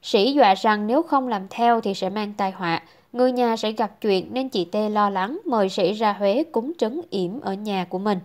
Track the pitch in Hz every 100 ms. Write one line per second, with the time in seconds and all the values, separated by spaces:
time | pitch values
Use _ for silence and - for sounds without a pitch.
0 | - 226 208 285 220 190 226 214 208 262
1 | 330 285 254 214 190 - 233 233 220 196
2 | 190 202 208 208 196 190 180 165 - _
3 | _ 247 254 254 240 226 214 220 214 -
4 | 220 190 - 233 262 220 170 208 214 214
5 | 208 196 196 320 359 233 190 190 175 214
6 | 220 196 202 214 320 233 240 349 220 285
7 | 349 190 180 208 - 196 214 196 180 185
8 | 208 196